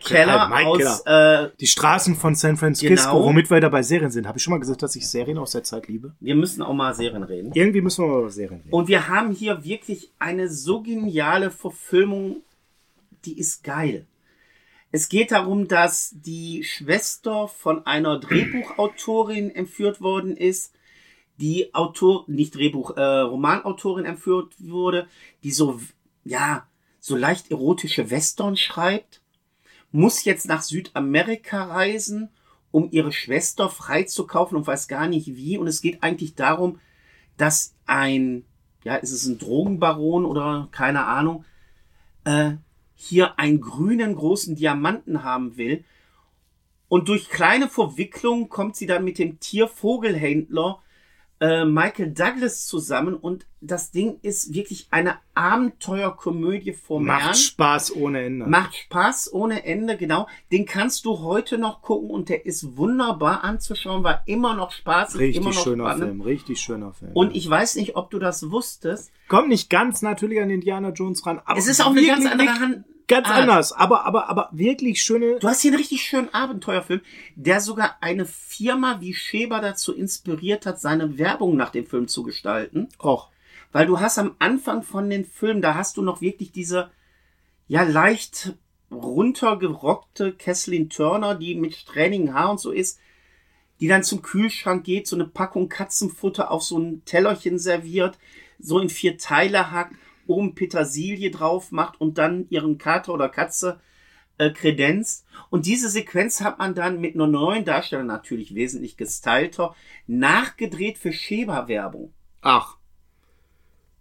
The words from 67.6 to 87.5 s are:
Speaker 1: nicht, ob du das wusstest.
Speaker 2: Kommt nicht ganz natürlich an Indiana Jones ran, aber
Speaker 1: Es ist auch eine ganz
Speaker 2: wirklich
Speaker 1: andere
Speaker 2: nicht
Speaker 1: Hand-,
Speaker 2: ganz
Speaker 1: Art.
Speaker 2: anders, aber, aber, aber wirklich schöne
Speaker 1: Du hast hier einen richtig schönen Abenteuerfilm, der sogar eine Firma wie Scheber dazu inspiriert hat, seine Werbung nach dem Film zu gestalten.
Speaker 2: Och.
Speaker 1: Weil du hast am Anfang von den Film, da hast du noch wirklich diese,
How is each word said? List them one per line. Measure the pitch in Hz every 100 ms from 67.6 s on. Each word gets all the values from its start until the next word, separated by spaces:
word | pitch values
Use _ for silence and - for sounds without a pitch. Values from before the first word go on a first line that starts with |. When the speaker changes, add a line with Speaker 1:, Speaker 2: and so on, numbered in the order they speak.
| 233 294
Speaker 1:
nicht, | 196 -
ob | 180
du | 196
das | 185 180 156
wusstest. | 220 - - 165 208 - _ -
Speaker 2:
Kommt | 196 294
nicht | 214 -
ganz | 185 240 -
natürlich | 214 202 214 214
an | 202
Indiana | 190 180 190 196
Jones | 160 185 180 175
ran, | 160
aber | - 190
Speaker 1:
Es | 208
ist | 269
auch | 262
eine | 269 320
ganz | 269
Speaker 2:
wirklich | 262
Speaker 1:
andere | 254 269
Speaker 2:
nicht | 240
Speaker 1:
Hand-, | 254 247 - - -
Speaker 2:
ganz | 254 208
Speaker 1:
Art. | 233
Speaker 2:
anders, | 254 185 -
aber, | - 185 226 -
aber, | 208 -
aber | 180 -
wirklich | 156 220 269 247 185
schöne | - 226 233 240
Speaker 1:
Du | 202
hast | 254
hier | 294
einen | 294
richtig | 294 269
schönen | - 269 247
Abenteuerfilm, | 220 262 202 - 185 - 185 - - - -
der | 143 196
sogar | 202 214 208 -
eine | 165 185 175
Firma | - - - 226 262 254 208
wie | 180
Scheber | 180 - 214 233 220
dazu | 202 196 -
inspiriert | - 190 - 180 156 180 208 196
hat, | 175
seine | 147 160 156 139
Werbung | 175 - 185 143
nach | 120
dem | 120 -
Film | 123 117
zu | -
gestalten. | 120 - 98 110 107 160 233 -
Speaker 2:
Och. | 147 127 - _ _ - -
Speaker 1:
Weil | 147 165
du | 175
hast | 220 -
am | 202 -
Anfang | 180 262 - 226
von | - 196 202
den | 202
Film, | 185 - 214 208
da | 170 156
hast | 196 -
du |
noch | 190 180
wirklich | 180 190 -
diese, | 185 170 180 180 _ _ _ _ _ _